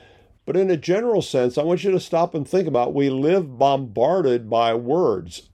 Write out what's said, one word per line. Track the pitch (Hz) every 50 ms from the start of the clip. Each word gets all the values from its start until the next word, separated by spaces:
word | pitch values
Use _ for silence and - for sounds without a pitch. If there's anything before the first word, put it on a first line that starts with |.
| - - - _ _ _ _ _ -
But | - -
in | 185 196 190
a | 175
general | 143 - 170 180 214 240 240 220 175
sense, | 147 - - 131 123 123 123 147
I | 147
want | 170 180 175
you | 190 202
to | 185 175
stop | - - 175 165 170 -
and | - 156 135
think | - - 190 180 156
about, | 131 123 120 131 -
we | 143 143 139
live | 131 131 143 160 185 196 165 139 123 117
bombarded | 139 139 139 139 135 113 98 113 123 151 185 190 160 131 120 120 113 107
by | 113 117 117 117 113
words | 120 120 123 151 180 175 123 101 92 82 87 - - - -